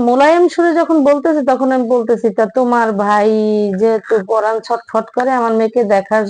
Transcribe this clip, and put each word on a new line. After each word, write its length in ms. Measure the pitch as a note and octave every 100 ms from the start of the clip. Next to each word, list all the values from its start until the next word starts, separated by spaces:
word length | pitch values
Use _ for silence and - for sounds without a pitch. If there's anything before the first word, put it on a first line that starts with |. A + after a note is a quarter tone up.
মোলায়েম 400 | A#3+ B3+ D4 E4+ F4
সুরে 220 | - E4+
যখন 220 | E4 D#4+ E4
বলতেছে, 360 | C#4 C#4+ E4 D4+
তখন 240 | C4+ C4 C4
আমি 140 | C4 A#3
বলতেছি, 380 | B3 A3+ A3+ A#3
"তা 140 | G3 A3
তোমার 340 | C4 B3 A#3+ A3+
ভাই 360 | G3+ G#3 G#3 G#3+ A3 G#3+ G#3+ G#3 F#3+
যেহেতু 380 | A3+ A3 - A3 F#3+
পরাণ 300 | A3 G#3 A3+
ছটফট 460 | - A#3 - A3 A3
করে 200 | - B3+
আমার 220 | B3+ A#3
মেয়েকে 280 | A3 A3 B3
দেখার 400 | G#3 G3 F#3+ A3